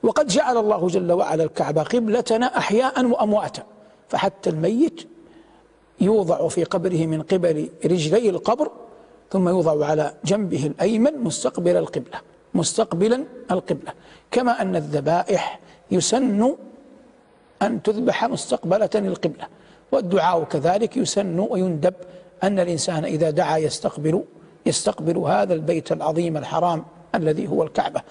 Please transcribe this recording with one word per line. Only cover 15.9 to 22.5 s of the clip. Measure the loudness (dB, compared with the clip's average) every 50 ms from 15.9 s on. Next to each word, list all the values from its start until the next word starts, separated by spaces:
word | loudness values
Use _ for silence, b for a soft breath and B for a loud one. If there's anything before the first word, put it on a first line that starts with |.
يسن | 0 0 0 2 0 2 2 2 2 2 2 2 2 -2 -8 -20 -20 -20 -20 -20 -20 -20 -20 -20 -20 _ _ _ _ _ _ _ _ _ -2
أن | -2 -2 -2 -2
تذبح | -2 -2 0 0 -2 0 0 -2
مستقبلة | -2 -2 -4 -4 -4 -4 -4 0 0 2 2 2 0 0
القبلة، | -2 -2 -2 -4 -2 -4 -4 -4 -4 -14 -18 B B B B B B B B -2
والدعاء | -2 0 2 0 2 2 4 2 2 0
كذلك | -2 -4 -2 0 2 2 2 0 -2 -2
يسن | -2 -2 0 0 -2 -2 0 0 -2 -2 0
ويندب | 0 0 0 0 -2 0 0 0 0 -2 -18 B B B B B B B -2
أن | 0